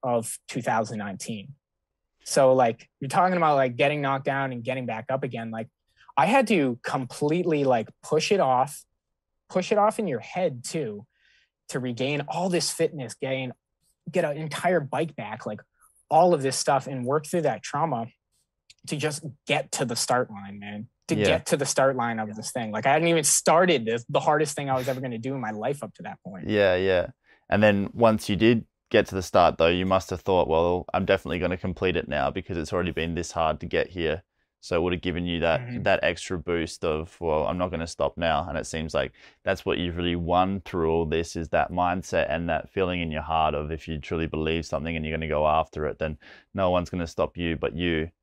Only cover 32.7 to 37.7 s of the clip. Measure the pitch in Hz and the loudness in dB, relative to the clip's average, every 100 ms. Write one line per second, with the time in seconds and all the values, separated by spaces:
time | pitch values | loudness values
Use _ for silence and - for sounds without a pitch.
32.7 | 92 90 80 82 85 82 - 80 76 85 | -2 -2 -2 -4 -4 -6 -2 -2 -2 -4
33.7 | 85 - 90 80 80 _ _ _ _ - | -2 -2 -2 -2 -2 _ _ _ _ -2
34.7 | 87 87 87 90 85 87 85 82 78 - | 0 0 -2 -2 -4 -4 0 0 0 -2
35.7 | - 98 95 76 90 - 92 78 85 80 | -4 0 2 0 -2 -6 -8 -4 -4 -4
36.7 | - 90 78 80 - 82 78 71 90 90 | -4 -2 -2 -6 -6 -2 0 0 -2 -4